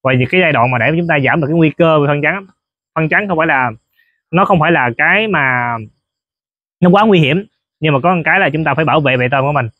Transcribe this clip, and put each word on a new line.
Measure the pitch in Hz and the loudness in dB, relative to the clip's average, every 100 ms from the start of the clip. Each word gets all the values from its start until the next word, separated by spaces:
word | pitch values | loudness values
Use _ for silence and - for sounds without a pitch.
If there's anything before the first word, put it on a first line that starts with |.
Và | 131 | 0
những | 127 123 | 0 0
cái | 185 | 0
giai | 170 | 2
đoạn | 135 123 | 2 0
mà | 123 | 0
để | 117 165 | -2 -2
chúng | 170 | -2
ta | 151 | -2
giảm | 131 151 | 0 0
được | 143 | 0
cái | 170 | 2
nguy | 160 | 0
cơ | - 165 156 | 2 2 2
về | 143 | 0
phân | 147 | -2
trắng, | 151 190 196 _ _ _ _ | -2 -6 -12 _ _ _ _
phân | 160 160 | -6 -2
trắng | 175 208 | -2 -2
không | 160 | -2
phải | 165 | 0
là, | 139 123 110 _ _ _ _ _ | 0 -2 -6 _ _ _ _ _
nó | 165 | -2
không | 196 185 | 2 2
phải | 156 | 2
là | 165 123 120 | 0 0 0
cái | 156 190 220 | 0 0 0
mà | 170 135 123 120 117 107 _ _ _ _ _ _ _ _ _ | -2 0 -2 -4 -6 -10 _ _ _ _ _ _ _ _ _
nó | 175 | 2
quá | 202 | 4
nguy | 220 185 | 4 2
hiểm, | 139 165 208 _ _ _ | 2 -2 -6 _ _ _
nhưng | 156 | -2
mà | 139 | 0
có | 170 | 0
một | 180 | 0
cái | 156 180 | 0 0
là | 180 | 0
chúng | 151 | 0
ta | 156 | -2
phải | 139 | 0
bảo | 156 151 | 0 0
vệ | 139 127 | 0 0
bầy | 123 | 0
tôm | 139 | -2
của | 139 | -2
mình. | 147 113 | -2 -4